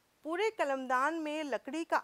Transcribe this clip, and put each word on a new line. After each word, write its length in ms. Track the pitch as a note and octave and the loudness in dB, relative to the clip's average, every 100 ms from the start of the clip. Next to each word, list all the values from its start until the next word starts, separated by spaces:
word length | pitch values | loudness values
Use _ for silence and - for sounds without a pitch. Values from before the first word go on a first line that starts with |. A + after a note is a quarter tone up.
| _ _ C#4+ | _ _ -4
पूरे 240 | F4 A4 | 0 0
कलमदान 600 | G#4+ D4+ C4+ B3+ B3+ C#4 E4 | 0 0 0 2 2 2 0
में 280 | D4+ D4+ D4+ | -2 -4 -2
लकड़ी 380 | A#3 - D#4 | -4 -4 -6
का 200 | E4 D4+ | 0 0